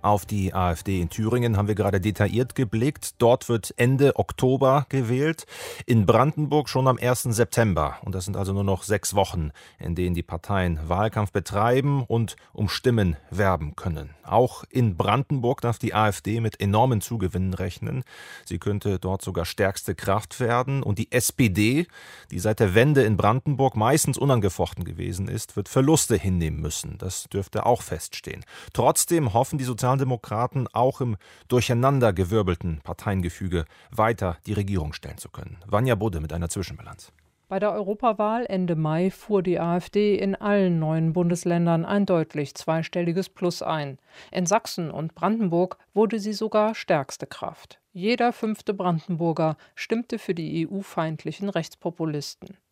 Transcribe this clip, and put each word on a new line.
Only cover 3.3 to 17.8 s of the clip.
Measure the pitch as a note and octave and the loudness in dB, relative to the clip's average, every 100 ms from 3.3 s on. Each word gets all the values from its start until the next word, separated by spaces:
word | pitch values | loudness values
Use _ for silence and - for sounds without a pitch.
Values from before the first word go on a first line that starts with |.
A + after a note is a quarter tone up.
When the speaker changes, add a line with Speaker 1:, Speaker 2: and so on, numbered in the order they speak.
| B2+ - | 4 2
Speaker 1:
wird | A#2 - - | -2 -2 0
Ende | A#2+ C3+ C#3 - | 2 6 4 4
Oktober | - - C3 C3 C3 C#3 C3+ | -2 0 2 4 4 4 2
gewählt, | C3+ A2+ B2+ D3+ E3 - - - - | -2 0 0 0 -2 -10 -14 -14 -14
in | - A#2 G2 | 2 4 6
Brandenburg | A2 C#3 D3 D3+ D3 C3+ | 6 4 2 0 0 0
schon | C3 C3 | 2 2
am | B2 | 2
ersten | B2 B2 B2 | 2 0 0
September. | A2 A#2 - A2 E2 D2 - | 2 2 4 2 4 0 -4
Und | - | -8
das | F#2 | -8
sind | F2+ F#2+ | -6 -4
also | F#2+ | -2
nur | G2 | 0
noch | G2+ F#2+ | 0 0
sechs | - G#2 - | 0 -2 0
Wochen, | G2+ F#2+ F2+ D#2 - - _ | 0 0 0 -4 -8 -20 _
in | - | -6
denen | E2+ F2+ | -2 0
die | F2 | -2
Parteien | - F2 - G2 F2+ D#2+ D#2 | -4 -10 -4 0 0 -2 -2
Wahlkampf | F2+ G#2+ A2 G2+ | 0 0 0 -2
betreiben | G#2 E2 G2+ A2 B2+ C#3 C#3+ B2 | -2 -2 0 2 4 2 0 0
und | A#2 A2 - _ | -2 -2 -6 _
um | - G#2 | -4 -2
Stimmen | - B2+ A#2 F#2+ D2+ _ | 0 2 4 2 0 _
werben | F2 G2 F2 D2+ - | 0 2 2 -2 -6
können. | F#2 D#2 D2 - | -6 -6 -8 -16
Auch | - F#2+ B2 - - | 0 2 2 -2 -6
in | C3+ A#2+ E2 | 0 0 2
Brandenburg | - A#2 C#3 C#3+ A#2+ A#2 | 2 2 0 -2 0 0
darf | A#2+ A2+ | -2 -2
die | A2+ | -2
A | - G#2+ | 2 2
F | G2+ | 0
D | - A2+ | -4 -2
mit | A2+ - | -2 -2
enormen | G2+ G#2+ C3 A2+ | 0 4 4 2
Zugewinnen | - A#2 F#2 G2 F#2 | -2 -4 -2 -2 -2
rechnen. | F2+ F2+ - | -2 -6 -6